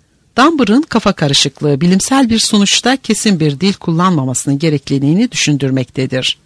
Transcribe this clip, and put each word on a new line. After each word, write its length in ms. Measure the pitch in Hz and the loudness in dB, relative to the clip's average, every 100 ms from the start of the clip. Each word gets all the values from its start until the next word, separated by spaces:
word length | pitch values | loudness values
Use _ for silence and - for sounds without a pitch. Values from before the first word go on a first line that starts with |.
| _ _ _ - | _ _ _ 0
Dumber'ın 440 | 277 320 214 233 | 2 2 2 2
kafa 320 | 320 233 202 | 2 0 0
karışıklığı 680 | 190 147 139 143 - 147 139 | 0 0 0 -2 -2 -2 0
bilimsel 480 | 175 190 - 269 247 | 2 0 0 0 2
bir 100 | 226 | 0
sonuçta 580 | - 214 202 - 240 262 | 0 0 2 0 0 -2
kesin 420 | - 214 220 180 | -2 -2 0 0
bir 200 | 156 139 | 0 0
dil 140 | 190 | -2
kullanmamasının 840 | 190 - 165 185 170 131 127 - 139 | -2 -4 0 2 2 -2 -4 -2 -2
gerekliliğini 720 | 160 147 - 139 139 175 247 | 0 -2 -2 -2 2 2 0
düşündürmektedir. 1080 | 160 - 147 135 131 123 - 131 131 127 - | -2 -2 0 0 -2 -4 -6 -4 -4 -4 -8